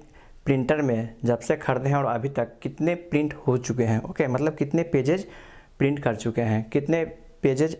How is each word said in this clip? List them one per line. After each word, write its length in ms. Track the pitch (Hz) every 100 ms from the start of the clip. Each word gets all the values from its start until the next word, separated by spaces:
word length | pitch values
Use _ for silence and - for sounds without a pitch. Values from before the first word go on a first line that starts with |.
| - - - - -
प्रिंटर 360 | 135 127 151
में 320 | 139 113 113 -
जब 160 | 120 117
से 160 | - 156
ख़रीदे 320 | - 127 139
हैं 80 | 143
और 80 | 131
अभी 220 | 117 135
तक 280 | 139 117 -
कितने 360 | - - 160
प्रिंट 400 | 175 - 147 151 -
हो 200 | - 127
चुके 260 | 123 135
हैं। 160 | 113 113
ओके, 260 | - - 139
मतलब 280 | 123 151
कितने 280 | 151 143 165
पेजेज 420 | 165 139 131 185 - - - - - -
प्रिंट 200 | 135 147
कर 180 | 127 107
चुके 260 | 117 113
हैं, 260 | 113 107 110
कितने 340 | 143 143 165 160 - - -
पेजेज 340 | 139 131 160 165